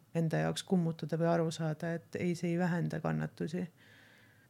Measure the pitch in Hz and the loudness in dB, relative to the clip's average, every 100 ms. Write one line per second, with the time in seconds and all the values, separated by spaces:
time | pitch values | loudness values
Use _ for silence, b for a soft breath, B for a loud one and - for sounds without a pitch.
0 | _ 165 160 156 160 160 - 185 165 160 | _ 0 2 2 0 -2 0 2 2 -2
1 | 156 160 165 170 165 160 160 151 170 170 | -4 0 2 2 2 0 -2 -2 -4 -6
2 | - - 180 170 180 170 180 175 156 160 | -6 -4 -2 0 0 2 2 2 0 -2
3 | 160 156 156 - 170 180 175 - b b | -2 -2 -2 -4 -6 -4 -6 -10 b b
4 | b b b b b | b b b b b